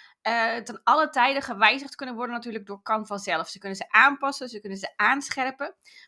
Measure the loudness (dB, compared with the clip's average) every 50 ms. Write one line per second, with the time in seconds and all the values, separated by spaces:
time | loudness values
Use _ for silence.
0 | -20 -20 _ _ _ -2 0 0 0 0 -2 -4 -6 -10 -14 -2 2 4 6 6
1 | 4 2 4 4 4 4 4 0 -2 -4 2 4 6 6 6 4 -2 -10 -12 -12
2 | -10 -10 -8 -8 -6 -6 -6 -8 -8 -8 -10 -10 -10 -12 -14 -12 _ -2 -2 -2
3 | -2 -6 -8 -8 -4 -4 -4 -4 -4 -6 -10 -12 -10 -10 -10 -10 -6 2 4 6
4 | 6 6 4 0 -4 -6 -6 -6 -10 -12 -12 -12 -12 -10 -10 -10 -10 -12 -4 0
5 | 0 2 2 0 -4 -6 -6 -6 -4 -6 -6 -8 -10 -12 -12 _ _ _ _ -20
6 | -20